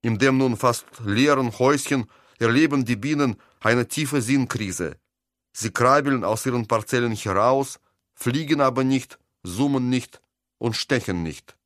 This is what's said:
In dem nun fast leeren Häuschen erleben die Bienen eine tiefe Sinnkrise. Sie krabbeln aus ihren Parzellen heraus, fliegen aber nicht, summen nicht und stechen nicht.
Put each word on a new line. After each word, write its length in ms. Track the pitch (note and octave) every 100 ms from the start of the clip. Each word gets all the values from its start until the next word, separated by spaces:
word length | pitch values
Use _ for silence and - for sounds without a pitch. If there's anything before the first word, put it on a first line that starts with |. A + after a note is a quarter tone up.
In 160 | A#2 G#2+
dem 180 | C3+ C3
nun 200 | C3 A2
fast 280 | B2+ A#2+ - - G#2+
leeren 520 | G#2 C#3+ C#3 B2 -
Häuschen 480 | B2+ C#3+ - C#3 A2 _ _ _
erleben 460 | A#2 A#2+ D#3 C#3+
die 140 | B2 A2+
Bienen 400 | C3 D3+ C3+ G2+ _ _
eine 260 | A2 A#2+ A#2
tiefe 340 | - C#3+ C#3+
Sinnkrise. 760 | A2 C#3 B2 - G2+ F2+ E2 - _ _ _ _ _ -
Sie 160 | A2
krabbeln 540 | - A#2+ C#3+ C#3 C3 F#2+
aus 200 | A2 C3+
ihren 220 | B2 A2
Parzellen 460 | A2+ - B2+ A#2+
heraus, 680 | G#2+ G#2+ F#2+ A#2 C3+ C3+ - _ _ _
fliegen 460 | _ B2 C3+ D3+ D3+
aber 240 | C3+ B2+
nicht, 340 | C3 C3 - - _ _
summen 460 | F2+ F#2 C#3+ C#3 B2
nicht 320 | B2+ - - _ _ _ _
und 180 | A#2 A2
stechen 480 | - B2+ - F2+
nicht. 320 | E2 C#2 - _